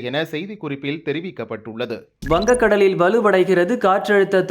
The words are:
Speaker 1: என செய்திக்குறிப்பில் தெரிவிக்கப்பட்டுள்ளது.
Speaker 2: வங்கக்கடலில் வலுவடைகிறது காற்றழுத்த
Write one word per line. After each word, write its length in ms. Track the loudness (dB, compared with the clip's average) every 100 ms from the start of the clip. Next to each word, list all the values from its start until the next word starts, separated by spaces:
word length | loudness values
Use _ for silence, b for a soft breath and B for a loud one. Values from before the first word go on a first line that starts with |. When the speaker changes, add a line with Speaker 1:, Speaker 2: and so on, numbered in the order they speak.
| -4
Speaker 1:
என 80 | -6 -6
செய்திக்குறிப்பில் 680 | -8 -10 -12 -10 -8 -8 -6 -6
தெரிவிக்கப்பட்டுள்ளது. 920 | -8 -8 -12 -12 -12 -12 -10 -8 -8 -14 _ -2
Speaker 2:
வங்கக்கடலில் 640 | 0 2 2 2 4 2 4
வலுவடைகிறது 720 | 2 4 4 4 4 2 2 2 2
காற்றழுத்த 580 | 0 2 2 4 2 2